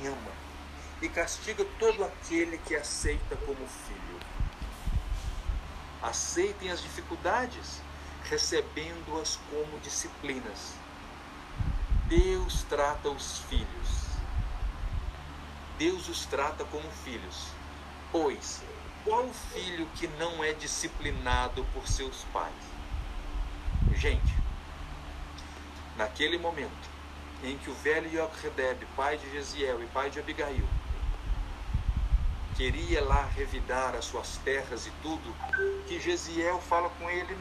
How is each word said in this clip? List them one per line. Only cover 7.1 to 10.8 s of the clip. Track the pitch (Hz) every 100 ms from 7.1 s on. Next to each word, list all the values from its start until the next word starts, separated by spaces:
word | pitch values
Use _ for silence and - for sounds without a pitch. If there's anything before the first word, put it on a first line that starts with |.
| 170 175 220 254 113 - - - - - - -
recebendo-as | 151 - 160 143 151 160 170 156 156 151 - 147
como | 147 151 151
disciplinas. | 143 - 170 - 143 131 113 98 - -